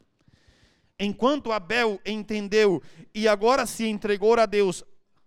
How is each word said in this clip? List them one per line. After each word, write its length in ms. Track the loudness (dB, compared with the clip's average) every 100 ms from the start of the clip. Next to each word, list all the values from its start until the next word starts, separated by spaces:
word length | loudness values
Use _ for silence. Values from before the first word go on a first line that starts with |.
| _ _ _ _ _ _ _ _ _ -8
Enquanto 540 | -6 -2 -2 0 -2
Abel 500 | -6 -2 -2 0 -2 -8
entendeu 720 | -8 -6 -6 0 2 4 2 -6 -20 -14
e 140 | -2 0
agora 400 | 2 2 2 0
se 180 | -4
entregou 540 | -4 -4 -4 0 2 4
a 80 | 4
Deus, 380 | 2 0 -2 -12 -20 _ _